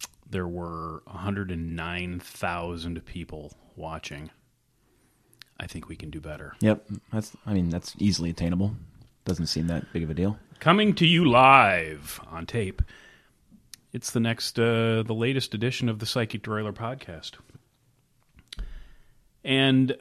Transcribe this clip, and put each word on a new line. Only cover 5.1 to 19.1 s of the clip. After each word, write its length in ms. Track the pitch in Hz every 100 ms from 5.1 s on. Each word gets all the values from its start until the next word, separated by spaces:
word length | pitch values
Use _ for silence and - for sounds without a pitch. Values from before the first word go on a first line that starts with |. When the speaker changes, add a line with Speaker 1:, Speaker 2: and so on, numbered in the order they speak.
| _ _ _ - -
Speaker 1:
I 60 | 87
think 200 | 82 76
we 60 |
can 160 | 80 78
do 100 | 78
better. 340 | 78 76 71 -
Speaker 2:
Yep. 240 | 107 104 - 101 -
That's, 200 | 110 107 - -
I 80 |
mean, 140 | 98 87
that's 240 | 87 - -
easily 320 | 101 82 85
attainable. 440 | 82 85 87 98 110 - - - _
Doesn't 220 | - 87 80
seem 200 | - 82
that 240 | 82 -
big 100 | 85
of 80 | 80
a 40 |
deal. 240 | 78 95 107 - -
Speaker 1:
Coming 340 | 156 190 214 -
to 100 | 170
you 180 | 170
live 960 | 165 120 131 135 107 90 80 76 - - -
on 140 | 82 82
tape, 360 | 120 95 - - - - - _ _ _ - _ - _
it's 180 | 120 -
the 100 | 120
next, 380 | 113 113 - -
uh, 440 | 117 113 113 113
the 120 | 110
latest 400 | 110 117 135 -
edition 340 | 107 117 - 123
of 100 | 110
the 60 | 110
Psychic 360 | 131 113 -
Derailleur 300 | - 107 107
podcast. 600 | 101 117 135 - 82 - - - - _ _ _ _ _ _ _ - _ - - - - - -